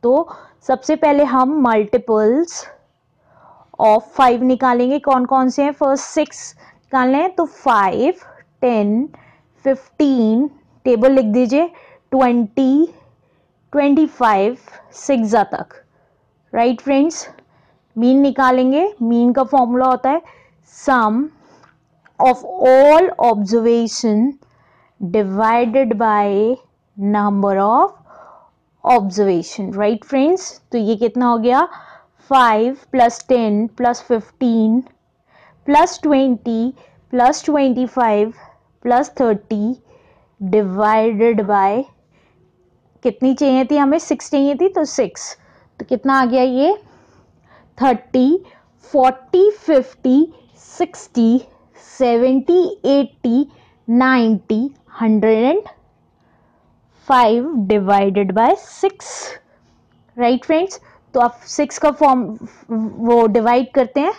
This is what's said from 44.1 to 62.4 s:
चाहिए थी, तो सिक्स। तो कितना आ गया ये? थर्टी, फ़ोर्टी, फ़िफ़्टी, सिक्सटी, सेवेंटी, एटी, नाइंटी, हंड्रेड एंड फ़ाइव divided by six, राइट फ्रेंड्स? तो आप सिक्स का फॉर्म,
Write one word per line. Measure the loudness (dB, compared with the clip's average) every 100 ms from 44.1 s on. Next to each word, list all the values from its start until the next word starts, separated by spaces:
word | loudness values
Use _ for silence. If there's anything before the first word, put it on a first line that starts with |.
| -8 -4
चाहिए | -2 -2 0
थी, | -2
तो | -2 -4
सिक्स। | -4 -6 -6 -20 -20 _ _ _ _
तो | -10
कितना | -6 -2 0
आ | 0
गया | 0
ये? | 0 0 0 -2 -6 _ _ _ _ _ _ _ _ -4
थर्टी, | -2 -2 -4 0 0 0 -4 _ _ _ -4
फ़ोर्टी, | 0 0 0 -2 2 2
फ़िफ़्टी, | 2 0 0 0 -6 0 2 2 -4 _ _
सिक्सटी, | -20 -8 -8 -8 -8 0 2 2 -2 _ _ _ -20 -2
सेवेंटी, | 0 2 2 0 2 0 0 -4 0
एटी, | 0 0 _ -2 -2 -2 _ _ _ -2
नाइंटी, | 0 2 2 2 0 _ -4 -4 -10 _ -6
हंड्रेड | 0 2 2 2 0
एंड | -2 -6 -20 _ _ _ _ _ _ _ _ _ _ _ _ -2
फ़ाइव | 2 4 2 -2 -4 -2
divided | -4 0 0 2 0 -2 0
by | 0 0 -6
six, | -6 -6 -6 -18 -16 -16 -18 _ _ _ _ _ _ _ -4
राइट | 0 0 0
फ्रेंड्स? | -2 -2 -8 _ _ _
तो | 0
आप | 0 -2 -14
सिक्स | -6 -6 -2
का | -2
फॉर्म, | 2 2 2 -2 -10